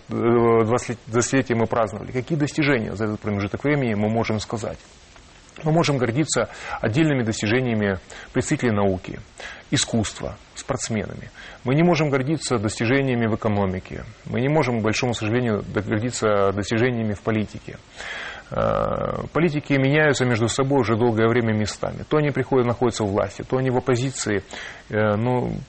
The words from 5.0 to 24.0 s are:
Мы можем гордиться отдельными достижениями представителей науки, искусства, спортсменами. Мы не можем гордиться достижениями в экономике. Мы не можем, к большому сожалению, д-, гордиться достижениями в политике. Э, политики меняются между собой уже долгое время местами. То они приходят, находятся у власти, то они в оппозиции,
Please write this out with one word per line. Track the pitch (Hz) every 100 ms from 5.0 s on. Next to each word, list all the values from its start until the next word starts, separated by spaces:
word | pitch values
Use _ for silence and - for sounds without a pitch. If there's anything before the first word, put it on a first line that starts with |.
| - - - - - -
Мы | 156
можем | 165 147 139
гордиться | 120 120 151 123 107 - - -
отдельными | 113 113 160 135
достижениями | 113 107 107 123 127 110 104 92 - - -
представителей | - - 151 120
науки, | 104 101 95 - - - - - - -
искусства, | 143 - 117 104 - 64 - - -
спортсменами. | - - - 110 80 80 - - - -
Мы | 123 143
не |
можем | 175 156 156
гордиться | 139 131 156 - 120
достижениями | 107 - 117 139 135 120 113
в | 110
экономике. | 110 101 95 92 - - - -
Мы | - 110
не | 131
можем, | 156 123 117
к |
большому | 107 104 123
сожалению, | 113 107 120 123 101
д-, | - 107
гордиться | 101 107 120 - 113 104 98
достижениями | 98 98 113 127 120 110
в | 104
политике. | - 110 104 - - - - - - - - - -
Э, | - 55 52 52 - - 50 -
политики | 147 165 147 -
меняются | 139 135 147 151 131
между | 127 113 113
собой | - 135 139
уже | 110
долгое | 110 120 110 113
время | 117 113
местами. | 107 104 - 95 87 -
То | 151
они | 147
приходят, | 139 127 131 120
находятся | 113 120 -
у | 104
власти, | 101 101 -
то | - 131
они | 131
в | 123
оппозиции, | - 120